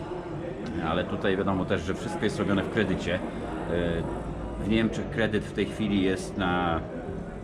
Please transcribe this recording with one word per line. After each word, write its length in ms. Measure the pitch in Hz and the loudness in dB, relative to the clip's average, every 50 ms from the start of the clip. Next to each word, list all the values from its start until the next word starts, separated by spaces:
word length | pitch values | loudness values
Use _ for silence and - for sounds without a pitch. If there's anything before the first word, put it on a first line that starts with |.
| - - - - - - - - - - - - - - - 85 82 80 | -6 -6 -6 -6 -6 -6 -6 -6 -6 -6 -6 -6 -6 -4 -4 -2 0 0
ale 160 | 82 90 90 | 2 0 0
tutaj 320 | 95 101 - - 101 95 | 0 -2 0 2 2 2
wiadomo 280 | 95 98 101 95 92 87 | 2 2 2 2 0 2
też, 180 | - 101 90 | 2 0 0
że 120 | 80 90 - | 0 -2 -4
wszystko 300 | - - - - - 110 | -2 -2 -4 -2 0 0
jest 140 | 101 - - | 0 2 2
robione 240 | 101 95 101 98 | 2 2 4 2
w 100 | 90 - | 2 2
kredycie. 420 | - 113 101 92 90 87 - 87 87 | 2 2 2 4 2 0 2 0 0
E, 1500 | 92 - - - - - - - - - 82 82 85 85 85 85 82 78 - - - - - - - - - - - 92 | 0 -2 -4 -6 -6 -6 -6 -6 -4 -2 0 0 0 2 2 0 0 0 -2 -2 -4 -4 -4 -6 -6 -6 -6 -4 -4 0
w 40 | 98 | 2
Niemczech 420 | 110 113 113 107 - - 101 101 | 4 4 4 4 2 0 -4 -2
kredyt 340 | - 113 110 104 107 101 - | 0 0 2 2 2 0 0
w 80 | - | 0
tej 140 | - 110 98 | 0 0 0
chwili 360 | 85 - - 110 101 101 98 | 0 0 -2 0 2 4 4
jest 360 | 92 95 92 92 92 90 - 101 | 4 4 2 2 -2 -4 -2 0
na... 420 | 92 90 90 90 87 85 82 82 - - - - - - - - - - - - | 2 2 4 4 4 2 2 0 -2 -4 -6 -6 -6 -6 -6 -6 -6 -8 -8 -8